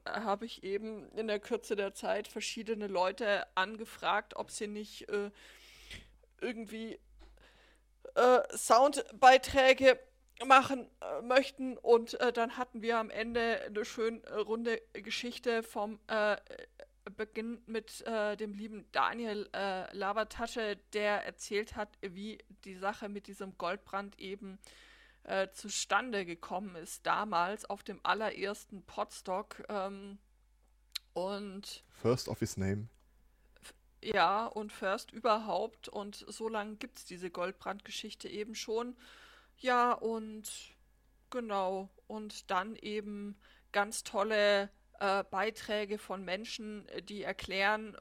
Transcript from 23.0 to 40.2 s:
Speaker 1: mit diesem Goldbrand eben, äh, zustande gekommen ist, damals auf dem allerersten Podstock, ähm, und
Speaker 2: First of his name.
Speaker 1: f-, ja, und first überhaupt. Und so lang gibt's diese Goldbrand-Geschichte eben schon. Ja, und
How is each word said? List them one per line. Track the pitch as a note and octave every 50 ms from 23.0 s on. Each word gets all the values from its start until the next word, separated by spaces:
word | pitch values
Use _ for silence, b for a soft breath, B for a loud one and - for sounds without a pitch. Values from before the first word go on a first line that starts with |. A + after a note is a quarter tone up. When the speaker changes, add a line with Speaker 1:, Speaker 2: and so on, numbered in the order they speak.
| A3+ G3+
Speaker 1:
mit | G3+ G3+ -
diesem | - G3 - G3+ F#3+ - -
Goldbrand | F3+ E3+ F#3+ G3+ - - - G3 G3+ G3+ - -
eben, | - F#3+ G3 G3+ G3+ F#3+ F#3+ - B B B B B B B B B B B B _
äh, | - F#3+ F#3+ F#3+ F#3+ -
zustande | - - G#3 - - - - G3 G#3 B3 B3+ A3 G3+ F#3
gekommen | E3+ E3+ E3+ - - F#3 F#3 G#3+ F#3+ F3
ist, | E3 E3+ - - - -
damals | E3 E3 F3 G#3 A3 F#3+ E3+ F3 F#3 G#3+ G#3+ - -
auf | G3+ G3 -
dem | - G3 F#3 -
allerersten | - F3+ G#3 A3 G#3 - - F#3+ G3+ G#3 - - - G#3 F#3+ -
Podstock, | - - G#3+ G#3+ - - - - G3 F#3 G3 G#3+ - - - - -
ähm, | G#3 G3 F#3+ G3 G3 G3 G3+ G3+ G3+ - - _ _ _ _ _ _ _ _ _ _ _ _ _ _ - - _ _
und | E3+ F3+ F#3+ G3+ G3+ G#3 G3+ F#3 G3 - - - - - _
Speaker 2:
First | - - - A2+ B2 B2 - -
of | A2 -
his | A2+ - -
name. | G2 F#2+ F#2+ G2 G#2 A2 A#2 - _ _ _ _ _ _ _ _ _ _ _ _ _ -
Speaker 1:
f-, | - - _ _ _ _ _ -
ja, | A3 G#3 G3 E3 F3 G3 G#3+ A#3
und | - - G#3+ G#3+ G#3+ -
first | - A3 F#3+ G3 A#3+ - - -
überhaupt. | A3+ - A#3 G#3+ A3+ A3 G#3+ F3 F#3 A3 A#3 - _ - -
Und | - G#3 G3+ G#3 G3+ - - -
so | G#3+ - A3 A3+
lang | A3+ G#3+ G3+ G#3+ G#3+ G3+
gibt's | - A#3+ - - -
diese | - F3+ F3 F#3 F3+
Goldbrand-Geschichte | - F#3 F3 F#3 F#3+ - - F#3+ G3 G3+ - A3+ - - - G#3+ - - - -
eben | - G#3 G#3 G#3+ A3
schon. | - - B3 A3 A3+ A#3+ B3 A#3+ B B B B B B B B B B B B _
Ja, | - B3+ B3 B3 A#3+ B3 A3+
und | - - A3+ A3+ A3